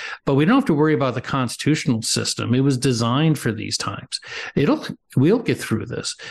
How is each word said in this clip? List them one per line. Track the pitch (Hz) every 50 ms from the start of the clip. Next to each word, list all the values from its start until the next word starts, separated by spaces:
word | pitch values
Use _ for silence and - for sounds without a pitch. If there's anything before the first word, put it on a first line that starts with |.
| - - - - -
but | 151 139
we | 135 156
don't | 180 254
have | 277 -
to | - 160
worry | 143 151 156 151
about | - 139 127 117
the | 127
constitutional | - - - 135 127 113 - - - 139 156 151 - 143 117 110
system. | 110 - - 117 110 - - - 107 110 120
It | 131
was | 135 143 135
designed | 120 127 139 123 113 117 117 123 143 160 160 151
for | - - 123
these | 104 104 98 98 -
times. | - - - - - - - - - - - - - - - -
It'll, | - 143 226 302 302 - - - _ _ _ -
we'll | 127 135 170 220 247
get | - 151 123
through | - - - 113 107 -
this. | 120 120 - - - - - - -